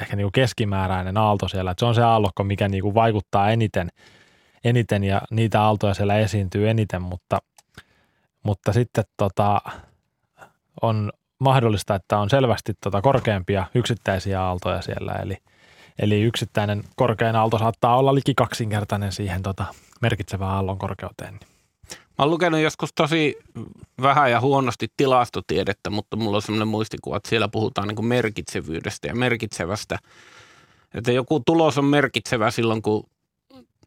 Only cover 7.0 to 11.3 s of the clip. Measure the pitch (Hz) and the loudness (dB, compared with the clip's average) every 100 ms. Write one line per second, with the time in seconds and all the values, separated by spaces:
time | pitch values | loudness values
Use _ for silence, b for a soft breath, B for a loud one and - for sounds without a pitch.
7 | 90 90 - 98 - _ _ - b b | -6 -10 -6 -6 -6 _ _ -20 b b
8 | b b b _ 107 101 - 104 120 - | b b b _ -6 -4 0 0 0 0
9 | 104 - 101 - 104 101 - B B B | -4 -2 -2 0 2 0 -2 B B B
10 | _ _ _ _ B B _ - 113 107 | _ _ _ _ B B _ -4 0 0
11 | 104 - _ | -2 -8 _